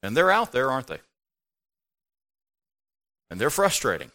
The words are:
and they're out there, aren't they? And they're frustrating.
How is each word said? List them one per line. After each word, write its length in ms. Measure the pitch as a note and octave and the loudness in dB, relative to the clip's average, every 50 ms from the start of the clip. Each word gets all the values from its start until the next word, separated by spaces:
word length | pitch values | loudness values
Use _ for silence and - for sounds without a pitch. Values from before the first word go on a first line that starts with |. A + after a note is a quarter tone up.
| - | -8
and 140 | G2 A2 | -2 0
they're 140 | D3 F3 F#3 | 2 4 4
out 220 | F#3+ A3 A#3 - - | 4 2 2 0 -2
there, 180 | B2 C3 C3+ | -2 0 0
aren't 180 | C3 C3 B2 - | 0 -2 -4 -8
they? 120 | D#2+ - _ _ _ _ _ _ _ _ _ _ _ _ _ _ _ _ _ _ _ _ _ _ _ _ _ _ _ _ _ _ _ _ _ _ _ _ _ _ _ _ _ _ _ _ _ _ | -12 -14 _ _ _ _ _ _ _ _ _ _ _ _ _ _ _ _ _ _ _ _ _ _ _ _ _ _ _ _ _ _ _ _ _ _ _ _ _ _ _ _ _ _ _ _ _ _
And 100 | E2 F2+ | -6 -2
they're 100 | G#2+ D3 | -2 -2
frustrating. 600 | - - G3 G3 - - - B2 F#2 D2+ C2 - _ | 2 2 2 2 2 0 0 0 -2 -2 -4 -12 _